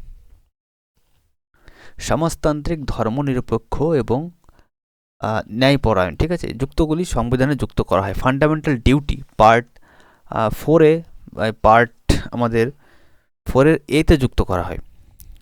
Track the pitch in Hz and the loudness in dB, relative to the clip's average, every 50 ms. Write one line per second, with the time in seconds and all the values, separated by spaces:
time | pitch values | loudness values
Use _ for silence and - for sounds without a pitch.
0 | - - - - - - - _ _ _ _ _ _ _ _ _ _ _ _ _ | -18 -20 -20 -20 -20 -20 -20 _ _ _ _ _ _ _ _ _ _ _ _ _
1 | _ _ _ _ _ _ _ _ _ _ _ _ _ - - - - - - - | _ _ _ _ _ _ _ _ _ _ _ _ _ -20 -20 -20 -20 -20 -16 -14
2 | - - 110 143 160 165 - - - 156 147 151 143 - 170 156 131 - - - | -6 -4 -2 -2 -2 -4 -4 -2 -2 -2 -2 -2 -4 -6 -6 -6 -6 -6 -4 -4
3 | 110 110 113 139 143 139 127 127 - - 113 110 - _ - - 143 165 165 135 | -4 -4 -2 -4 -4 -4 -4 -4 -4 -4 -6 -6 -4 _ -4 -4 -2 0 0 -2
4 | 110 - 113 139 165 175 - _ _ _ _ _ _ _ _ _ _ _ _ _ | -2 -2 -4 -4 -4 -8 -14 _ _ _ _ _ _ _ _ _ _ _ _ _
5 | _ _ _ _ - 107 110 104 - - 104 117 131 135 143 131 - 113 107 92 | _ _ _ _ -6 -4 -4 -4 -6 -6 -4 0 2 2 2 2 0 0 0 0
6 | 92 87 73 - 151 160 175 170 - - - - 135 - - - 165 151 156 170 | 0 -2 -2 -4 -4 -4 -4 -6 -6 -8 -6 -6 -8 -4 -2 -2 -2 0 -2 -4
7 | 180 - - 120 117 120 127 123 131 143 143 - 107 - - - 107 - 92 95 | -4 -4 -4 -4 -2 -2 0 0 0 0 0 -2 -4 -4 -4 -4 -2 0 0 0
8 | 95 95 95 - - 131 131 139 156 151 156 156 - 160 139 117 - 123 131 151 | 0 -2 -4 -2 -2 -2 0 2 0 0 0 0 0 -2 -2 2 2 2 2 2
9 | 147 - - - - - _ - 107 110 113 120 - - _ - - _ _ - | 0 -4 -6 -8 -10 -8 _ 4 6 6 6 4 2 -4 _ -20 -20 _ _ -20
10 | _ _ _ _ _ - - - 113 107 - - - 147 156 165 160 151 160 165 | _ _ _ _ _ -8 -4 -4 -2 -2 -4 -4 0 2 4 6 6 6 4 2
11 | 165 - - - - - - - 101 113 110 - - 107 110 - 123 - - _ | -2 -10 -18 -20 -20 -16 -8 -6 -6 -6 -4 2 4 4 6 6 4 2 -4 _
12 | _ - - - - - - 120 120 113 113 113 113 135 - _ _ _ _ _ | _ 0 0 0 -2 -4 -4 -4 -2 0 0 0 0 0 -4 _ _ _ _ _
13 | _ _ _ _ _ _ _ _ _ - - 127 139 156 165 - - - 127 156 | _ _ _ _ _ _ _ _ _ 0 2 4 4 4 2 0 -2 -2 -2 2
14 | 160 - 170 143 127 113 - - 101 - 92 90 82 - 87 - - - - - | 4 4 4 4 2 0 0 -2 -2 -2 -4 -4 -4 -6 -10 -12 -12 -16 -20 -20
15 | - _ - - - - - - | -20 _ -20 -20 -20 -20 -20 -20